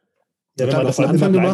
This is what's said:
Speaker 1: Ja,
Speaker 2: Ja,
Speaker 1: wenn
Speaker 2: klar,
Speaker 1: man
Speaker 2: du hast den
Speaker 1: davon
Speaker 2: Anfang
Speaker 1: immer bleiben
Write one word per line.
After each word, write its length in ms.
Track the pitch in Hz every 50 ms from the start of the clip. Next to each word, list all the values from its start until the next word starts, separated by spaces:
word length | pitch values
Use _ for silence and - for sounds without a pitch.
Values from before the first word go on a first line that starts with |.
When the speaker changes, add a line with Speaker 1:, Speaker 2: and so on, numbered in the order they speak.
| _ _ _ _ _ _ _ _ _ _ _
Speaker 1:
Ja, 100 | - 127
Speaker 2:
Ja, 0 |
Speaker 1:
wenn 20 | 131
Speaker 2:
klar, 80 | 135
Speaker 1:
man 60 | - 127
Speaker 2:
du 40 | 127
hast 80 | 131 -
den 40 | -
Speaker 1:
davon 120 | - 180
Speaker 2:
Anfang 180 | - 196 196 190
Speaker 1:
immer 80 | 185
bleiben 120 | 180 185